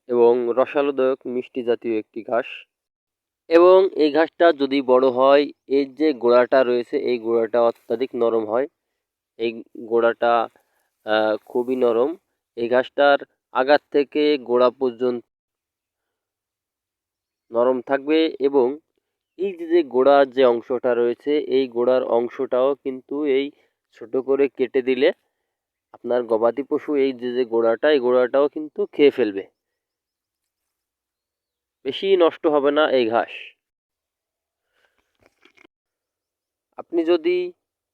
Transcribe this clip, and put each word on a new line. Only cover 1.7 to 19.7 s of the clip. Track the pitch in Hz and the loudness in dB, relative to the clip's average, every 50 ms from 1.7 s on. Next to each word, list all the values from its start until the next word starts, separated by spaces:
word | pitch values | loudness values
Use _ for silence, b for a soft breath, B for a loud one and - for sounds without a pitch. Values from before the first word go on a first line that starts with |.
| 117 - - 120 113 107 | -4 -4 -4 -4 -6 -6
একটি | 104 - _ 117 101 | -6 -8 _ -16 -8
ঘাস। | - 123 117 135 - - - - _ _ _ _ _ _ _ _ _ _ _ _ _ _ _ _ - | -4 -4 -4 -4 -6 -10 -20 -20 _ _ _ _ _ _ _ _ _ _ _ _ _ _ _ _ 2
এবং | 165 170 175 180 185 190 190 190 - | 4 6 8 8 8 6 6 2 0
এই | - 151 151 139 | 0 0 2 2
ঘাসটা | 151 165 156 - - 175 170 160 | 0 0 0 0 2 2 2 2
যদি | 135 139 135 135 143 135 | 2 -2 -2 -2 -2 2
বড় | 120 127 127 131 135 | 2 4 4 4 2
হয়, | 120 123 131 135 139 147 147 135 - _ _ | 2 2 4 4 4 4 2 0 -6 _ _
এর | - 135 139 143 135 127 | -4 -2 -2 -2 -2 -4
যে | 131 151 156 143 | -2 -2 -2 -2
গোড়াটা | 117 110 120 120 123 123 117 - 135 131 | 0 2 2 4 4 4 2 2 2 2
রয়েছে, | 120 123 120 120 - - | 2 0 -2 -4 -4 -6
এই | 139 - 120 123 120 | -4 -2 -2 -4 -4
গোড়াটা | 110 113 117 117 117 110 107 120 120 | -2 -2 -2 0 -2 0 0 0 0
অত্যাধিক | 117 113 - _ - - 113 135 131 - | 0 -2 -4 _ -8 -6 -6 -4 -6 -4
নরম | 123 117 117 113 113 110 | -2 -2 0 0 -2 -2
হয়। | 104 107 123 139 160 - _ _ _ _ _ _ _ _ _ _ _ _ - | -2 -2 -4 -4 -4 -8 _ _ _ _ _ _ _ _ _ _ _ _ -8
এই | 113 117 113 117 - - - - | -8 -8 -8 -8 -14 -20 -20 -18
গোড়াটা, | 120 107 113 117 117 117 113 - - 117 117 117 110 117 - _ _ _ _ _ _ _ _ _ _ | -8 -4 0 0 2 0 0 0 0 0 0 0 -2 -4 -8 _ _ _ _ _ _ _ _ _ _
আহ, | 110 107 110 110 110 107 104 - | -2 -2 0 0 0 -2 -4 -6
খুবই | - - 127 120 123 131 | -6 -6 -6 -4 -4 -2
নরম। | 131 123 120 113 113 123 147 170 - _ _ _ _ _ _ _ | 0 0 0 2 0 0 -2 -4 -8 _ _ _ _ _ _ _
এই | 117 120 117 | -8 -4 -2
ঘাসটার | 123 123 127 - - - 143 143 139 139 143 - _ _ _ _ - | 0 -2 -2 -2 -2 0 2 2 2 0 -2 -8 _ _ _ _ -4
আগার | 120 131 135 147 143 - _ | -2 2 2 2 2 0 _
থেকে | - 147 143 - - 151 151 147 147 139 | -2 -2 -2 0 -2 -2 0 0 0 -2
গোড়া | 123 110 120 123 123 123 | -2 -2 0 2 2 2
পর্যন্ত | 120 135 135 127 117 113 127 123 123 120 - _ _ _ _ _ _ _ _ _ _ _ _ _ _ _ _ _ _ _ _ _ _ _ _ _ _ _ _ _ _ _ _ _ _ _ _ _ _ _ _ _ _ _ _ _ | 2 0 -4 -4 -4 -2 -4 -4 -4 -4 -8 _ _ _ _ _ _ _ _ _ _ _ _ _ _ _ _ _ _ _ _ _ _ _ _ _ _ _ _ _ _ _ _ _ _ _ _ _ _ _ _ _ _ _ _ _
নরম | 110 117 120 127 131 127 | -2 0 0 0 0 -2
থাকবে | - - 139 139 135 143 156 160 160 160 - - | -2 -4 -4 -4 -2 0 0 0 0 0 -2 -2
এবং | 131 139 139 143 120 123 143 151 - _ _ _ _ _ _ _ _ _ _ - | -2 0 2 2 2 0 -2 -6 -12 _ _ _ _ _ _ _ _ _ _ -8
এই | 180 202 185 | -8 -8 -8
যে, | 165 170 | -10 -6
যে | 160 | -2